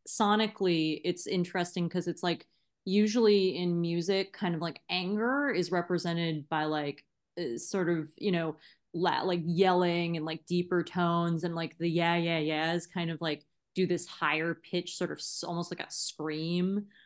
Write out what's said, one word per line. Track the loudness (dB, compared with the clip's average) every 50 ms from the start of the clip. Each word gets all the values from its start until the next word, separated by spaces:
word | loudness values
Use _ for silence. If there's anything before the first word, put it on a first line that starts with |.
| _ -4
sonically | 0 2 4 4 4 4 2 0 -2 0 0 2 2 2 2 0 0 -2 -2
it's | -4 -4 -4 -4
interesting | -2 -2 -2 -2 0 -2 -2 -4 -2 -2 -2 -2 -2
'cause | -2 -2 -2 -2
it's | -4 -2 -2
like, | -2 -2 -2 -6 _ _ _ _ _ _ _ -4
usually | 2 4 4 4 4 4 6 6 8 8 6 6 4 2
in | 0 0 0 2 2
music, | 0 0 0 0 0 0 0 0 0 -2 -6
kind | -4 -2 -2 -2
of | -2
like | -4 -4 -6 -8 _ -4
anger | -4 -2 -2 -2 -2 -2 0 0 0 0 0 0
is | 0 0 -2 0
represented | 0 -2 0 0 -2 -2 -2 -2 -2 -2 -2 -2 -2 -4 -4 -4
by | -4 -2 -2
like, | -2 -2 -2 -4 -4 -8 -10 -14 _ _ _ _ _ _ -8
uh, | -6 -6 -6
sort | -6 -6 -4 -2 0 0 0
of, | 0 0 -2 -6 -8 -4
you | -2 0 0
know, | 0 0 -2 -6 -8 -12 -20 -20 _ _ _ -4
la-, | -2 0 0 0 0 0
like | 0 0 0 0
yelling | 0 2 4 4 6 6 4 4 4 2 2 0 0 -2
and | -2 -4
like | -4 -6 -8 -6
deeper | -2 0 0 0 2 0 0 0
tones | 0 0 0 2 2 4 2 2 2 0 0 -2
and | -2 -4
like | -4 -6 -6 -6 -4
the | -2 0
yeah, | 2 2 4 4 4
yeah, | 2 2 2 2 0
yeahs | 0 0 0 0 0 0 0 -2 -2 -4
kind | -4 -4 -4 -4
of | -4 -2 -2
like | -4 -4 -4 -8 _ _ _ _ _ -2
do | 0 0
this | 2 2 0 -2
higher | -6 -6 -2 0 0 0 0 0 -2 -4
pitch, | -6 -6 -6 -4 -4 -4 -4 -6 -4
sort | -4 -4 -4
of | -6
s-, | -8 -6 -6 -6 -6
almost | -4 -4 -4 -4 -6
like | -6 -10
a | -8 -6
scream, | -6 -4 -4 -4 -6 -6 -6 -6 -4 -4 -2 -2 0 0 2 0 0 -2 -4 -6 -12 -20 _